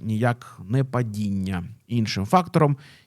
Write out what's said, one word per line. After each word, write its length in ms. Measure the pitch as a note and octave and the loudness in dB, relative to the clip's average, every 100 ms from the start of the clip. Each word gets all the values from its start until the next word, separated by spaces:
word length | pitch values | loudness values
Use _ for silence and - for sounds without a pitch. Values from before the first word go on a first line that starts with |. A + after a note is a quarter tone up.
ніяк 560 | A2 G#2+ A#2+ A#2+ - - F#2 | -4 0 0 0 -6 -14 -2
не 140 | C3 | 0
падіння. 800 | C3+ B2 A2+ G#2 G#2 G2 F#2+ F#2 F2 - - | 0 0 -2 -2 -2 -2 -2 -4 -6 -12 -4
Іншим 380 | A#2 G#2+ G2 G2 | -2 0 -2 2
фактором, 520 | F#3 F3 E3 D3 C#3+ - - | 2 4 2 2 0 -8 -20